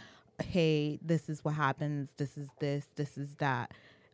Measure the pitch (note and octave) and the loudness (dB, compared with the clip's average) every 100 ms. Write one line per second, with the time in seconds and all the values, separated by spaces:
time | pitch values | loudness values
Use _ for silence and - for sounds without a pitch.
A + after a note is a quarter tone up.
0 | - - _ - - F#3 D#3+ D3+ D3+ D3+ | -20 -20 _ -8 0 4 4 4 2 -2
1 | D#3+ D#3+ - D3+ D3+ D3+ C3+ - D3 C#3+ | 0 0 0 -4 -2 2 2 2 -2 -2
2 | C#3 - C#3+ D3 C#3 - D3 C#3+ - - | -4 -4 -6 -6 -12 -4 -2 -2 -4 -6
3 | C#3+ - C#3+ D3 C#3+ B2 - - - - | -6 -4 -8 -2 0 0 -4 -12 -20 -20
4 | _ | _